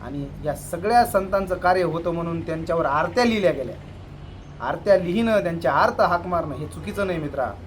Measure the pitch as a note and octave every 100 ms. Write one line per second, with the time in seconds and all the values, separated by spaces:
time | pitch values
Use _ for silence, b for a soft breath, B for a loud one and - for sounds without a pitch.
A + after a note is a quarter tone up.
0 | A#2 C#3+ C#3 - D3+ C#3 - E3+ G3 A#3+
1 | A#3+ G3+ F#3+ G3 F#3+ F3+ F3+ F#3 E3+ D#3+
2 | F3 E3+ E3+ E3 D#3+ D#3+ D#3+ E3 D3+ C#3+
3 | E3+ G#3 A#3+ A3+ F3+ D3 A#2+ G#2+ - -
4 | - - - - - - B2 C#3+ G#3 F#3
5 | F3 F#3 A#3 G#3+ F3 E3+ E3 C#3+ G#3+ G#3+
6 | F#3+ F3 F3+ E3+ D3+ C#3 D3 D#3 E3+ G3+
7 | G3 E3+ D3 C3+ B2 G2